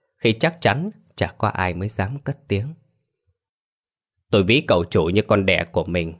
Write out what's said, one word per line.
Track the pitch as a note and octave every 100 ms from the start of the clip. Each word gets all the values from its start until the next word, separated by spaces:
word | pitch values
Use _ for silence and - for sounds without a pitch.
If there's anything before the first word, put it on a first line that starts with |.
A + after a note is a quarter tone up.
| _ _
Khi | A2+
chắc | A2+ D#3+ E3+
chắn, | A2+ A#2 F#3 - _ -
chả | - -
có | G#2+
ai | - F#2
mới | F2 G2+
dám | - G2+ C#3+
cất | - C3+ _
tiếng. | G2+ B2+ E3 _ _ _ _ _ _ _ _ _ _ _ _ _ _ _
"Tôi | G#2
ví | F#2 A#2
cậu | - F2+
chủ | E2+ G2+
như | E2 G2+
con | - G2+ F#2+
đẻ | F2
của | E2+ -
mình, | D#2 F2 E2 E2